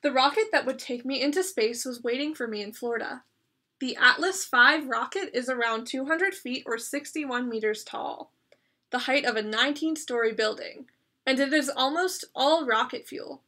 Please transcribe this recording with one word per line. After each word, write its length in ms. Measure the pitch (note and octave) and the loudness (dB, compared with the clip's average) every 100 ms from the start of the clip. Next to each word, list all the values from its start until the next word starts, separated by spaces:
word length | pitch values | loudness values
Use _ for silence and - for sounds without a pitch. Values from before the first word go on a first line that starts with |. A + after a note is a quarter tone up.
The 80 | D4 | 2
rocket 360 | B3+ C4+ D4 A4 | 4 4 4 2
that 140 | A3 | 2
would 140 | A3+ C4 | 0 -4
take 260 | - B3 | -6 -6
me 160 | A#3+ C4+ | -4 -2
into 240 | C4+ D4 | 0 0
space 400 | F#4 - A3 A#3+ | -2 0 0 0
was 180 | C4 A#3+ | -6 -4
waiting 320 | A#3+ B3 D4 | -2 -2 -2
for 140 | D#4 A#3 | -4 -6
me 140 | G#3+ | -6
in 100 | G3+ | -8
Florida. 500 | A3 A#3+ A#3 - B3+ _ _ _ _ _ _ | -8 -4 -4 -4 -10 _ _ _ _ _ _
The 180 | C4 - | -6 4
Atlas 440 | B3 B3+ F4 F#4 | 6 6 2 -2
five 440 | - B3 B3 D#4 C4+ | 0 6 8 6 0
rocket 420 | A3+ B3 G4 F#4+ | -4 -2 -4 -4
is 140 | - B3 | -4 -4
around 380 | B3+ A#3 A3 A#3 | -2 0 0 -4
two 200 | C4 C4+ | -6 -2
hundred 280 | D#4+ G4 | 0 0
feet 300 | F#4+ B3 B3+ - | -2 -8 -8 -4
or 120 | A3+ | -6
sixty-one 720 | - C#4+ C#4+ D#4+ C#4+ B3 B3 | -4 -6 -6 -8 -4 -4 -2
meters 360 | A3+ G#3+ G#3+ | -2 -2 -2
tall, 480 | - - - - - _ _ _ _ _ _ | -6 -8 -8 -8 -14 _ _ _ _ _ _
the 100 | B3 | -4
height 260 | B3 C4 C#4 | 2 2 2
of 100 | A3 | 0
a 60 | |
nineteen-story 920 | G#3+ G#3+ C4 C#4+ D#4+ D#4 - B3 A3+ | -2 0 0 0 -2 -4 -2 0 0
building, 540 | A3 A3 - - - - _ _ _ - | 2 -2 -2 -10 -14 -20 _ _ _ -2
and 120 | C4 | 2
it 140 | C#4 | 4
is 160 | D4+ C4+ | 4 2
almost 560 | - C4 D#4 F#4 F#4 - | 0 0 2 -2 -2 -10
all 320 | - C4+ D#4+ C#4 | 0 4 4 4
rocket 400 | A3 A#3+ A#3+ - | 2 2 -4 -10
fuel. 360 | C#3 - C4+ | -12 -12 -14